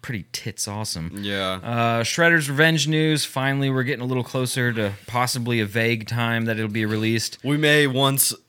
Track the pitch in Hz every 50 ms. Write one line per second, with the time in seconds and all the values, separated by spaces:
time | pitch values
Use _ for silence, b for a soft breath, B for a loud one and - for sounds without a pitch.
0 | - - 127 101 78 _ - - - 113 98 - - - 101 107 110 107 - 85
1 | 80 85 - 101 101 101 101 98 95 92 95 92 - 113 120 117 117 117 117 117
2 | 117 - - - 170 170 170 165 147 139 143 135 160 165 160 156 139 147 156 156
3 | 156 156 156 147 - - - 135 131 135 139 139 139 135 131 131 127 123 147 113
4 | 123 127 131 127 120 - - 135 127 123 - 131 123 120 117 113 107 101 98 101
5 | - - 113 123 123 120 - 131 117 120 120 117 107 101 101 117 113 117 120 110
6 | 107 - 117 120 117 117 117 117 113 113 113 107 110 107 104 113 110 107 110 110
7 | 110 110 113 113 - - - - - 131 147 147 151 147 147 151 147 139 127 131
8 | 139 135 135 139 - - 120 - _